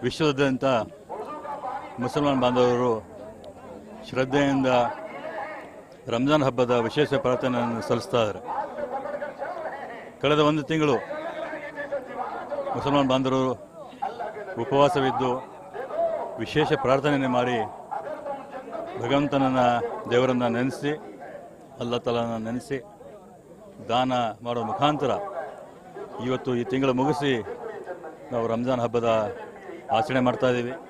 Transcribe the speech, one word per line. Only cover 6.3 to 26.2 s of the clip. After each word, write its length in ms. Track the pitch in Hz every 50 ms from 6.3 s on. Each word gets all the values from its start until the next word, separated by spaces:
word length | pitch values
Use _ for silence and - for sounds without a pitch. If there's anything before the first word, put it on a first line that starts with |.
| 151 151 139
ಹಬ್ಬದ 280 | 135 123 123 127 120
ವಿಶೇಷ 420 | 123 120 113 113 - 147 151 139 143
ಪ್ರಾರ್ಥನೆಯನ್ನು 680 | 135 - 123 127 123 - 131 127 123 120 120 117 113 107 -
ಸಲ್ಲಿಸ್ತಾ 340 | 123 117 113 - - 120 113
ಇದ್ದಾರೆ. 180 | 107 95 90 - - - - - - - - - - - 269 - - - - 294 285 - - - - 349 - 311 311 - - - - - - - - - -
ಕಳೆದ 180 | - 139 151 151
ಒಂದು 240 | 151 147 151 156 143
ತಿಂಗಳು 320 | - 160 160 151 147 131 107 - - - - 311 330 311 311 330 - 311 285 294 294 294 285 285 285 285 277 254 - 269 - - - - - - - 285 - 554 277 -
ಮುಸಲ್ಮಾನ್ 340 | 120 110 139 139 143 139 131 127
ಬಾಂಧವರು 380 | 131 135 131 127 131 131 131 123 - - - - - - - - - - - - - - - - - - - - 117 117
ಉಪವಾಸವಿದ್ದು 680 | - 139 139 143 143 143 143 135 127 - 123 131 127 123 131 - - - - - - - 415 523 - - 622 679 659 640 - - - - - 113
ವಿಶೇಷ 240 | - - 151 151 147 156 139
ಪ್ರಾರ್ಥನೆಯನ್ನು 480 | - 123 131 139 139 151 143 139 135 127
ಮಾಡಿ 280 | 123 123 123 127 123 117 104 - - - - - - - - - 311 - - 285 277 - - - - 262 - - - - - - - -
ಭಗವಂತನನ್ನ, 600 | 117 120 135 143 147 139 143 139 135 131 131 131 123 120 120 120 117 - - - - 104
ದೇವರನ್ನ 360 | 117 120 131 131 127 123 123 120
ನೆನೆಸಿ, 440 | 117 117 127 135 127 - 139 143 151 151 - - - - - - - - - - - - - - - -
ಅಲ್ಲಾ 180 | 123 120 120 120
ತಾಲನ 380 | - 123 117 120 117 117 113 113 110 110
ನೆನೆಸಿ 300 | 120 127 123 - 139 131 117 - - - - - - - - - - - - - - - - - - - - -
ದಾನ 240 | 117 123 127 131 127 123 120 113 101 101 110
ಮಾಡುವ 180 | 120 120 120 113 107
ಮುಖಾಂತರ 400 | 107 117 139 147 151 143 147 127 107 90 - - - - - - - - - - - - - - - - - - - -